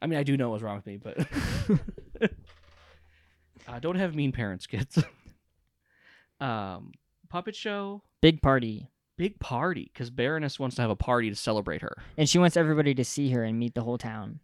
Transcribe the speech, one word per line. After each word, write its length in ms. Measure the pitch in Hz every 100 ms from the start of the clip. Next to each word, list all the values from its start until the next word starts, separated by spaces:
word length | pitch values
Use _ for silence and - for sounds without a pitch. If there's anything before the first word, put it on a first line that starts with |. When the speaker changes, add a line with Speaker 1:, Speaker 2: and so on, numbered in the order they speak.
Speaker 1:
I 60 | -
mean, 120 | 156
I 40 |
do 140 | 143 139
know 100 | 123
what's 120 | 107
wrong 140 | 110 101
with 100 | 104
me, 100 | 98
but 220 | 113 - -
<laughs> 1000 | - - - - 196 - - - - 220 - - - - - - - _ _ _ _ _ - -
I 120 | 120
don't 160 | 160 180
have 180 | 185
mean 180 | 151 135
parents, 340 | 127 107 92 -
kids. 360 | 104 131 - -
<laughs> 40 | - - - _ _ _ _ _ _ _ _ _ _
Um, 520 | 135 110 98 90 - - _ _ _
puppet 280 | 175 185 -
show. 480 | 220 202 196 202 - _
Speaker 2:
Big 200 | 160 160
party. 500 | 139 135 117 110 - _ _ -
Speaker 1:
Big 240 | 185 196
party, 500 | - 120 165 175 -
'cause 160 | - 120
Baroness 520 | 127 123 160 147 -
wants 160 | 131 123
to 60 |
have 80 | 117
a 20 |
party 340 | 101 - 123 113
to 40 |
celebrate 480 | 101 - 107 92 76
her. 140 | - - - -
Speaker 2:
And 120 | 151
she 100 | 175
wants 180 | 175 170
everybody 380 | 160 151 143
to 100 | 131
see 260 | 123 - 139
her 120 | 123
and 160 | 113 113
meet 160 | 120
the 80 | 117
whole 160 | 113 120
town. 400 | 120 110 104 110